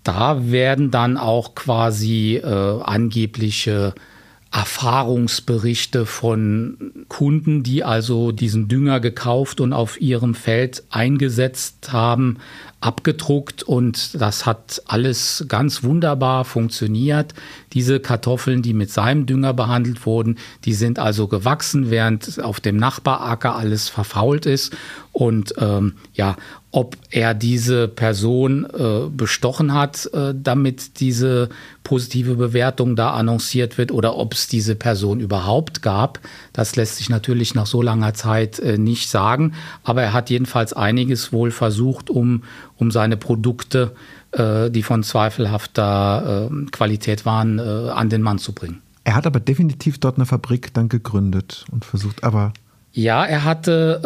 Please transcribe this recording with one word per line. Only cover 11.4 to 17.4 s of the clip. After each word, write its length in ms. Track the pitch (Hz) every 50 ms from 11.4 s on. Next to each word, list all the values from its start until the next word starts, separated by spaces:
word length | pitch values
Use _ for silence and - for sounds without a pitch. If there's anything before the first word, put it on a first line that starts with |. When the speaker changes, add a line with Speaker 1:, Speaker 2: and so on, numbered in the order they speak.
| 127 131 127 - - - - - - -
Speaker 1:
haben, 460 | 127 113 113 120 120 123 131 127 117 - - - - - - - - - -
abgedruckt 760 | 117 - - - 165 151 156 - - 143 143 143 - - - -
und 580 | - 139 123 123 120 110 - - - - 160
das 240 | 110 104 101 - -
hat 360 | 123 110 - - - - - -
alles 600 | - 101 110 123 131 120 120 - - - - 170 131
ganz 360 | - 104 139 143 - - -
wunderbar 640 | 120 151 170 165 156 147 131 135 131 131 131 127
funktioniert. 880 | - - 117 113 113 - - - 107 107 113 127 143 147 151 151 151 - -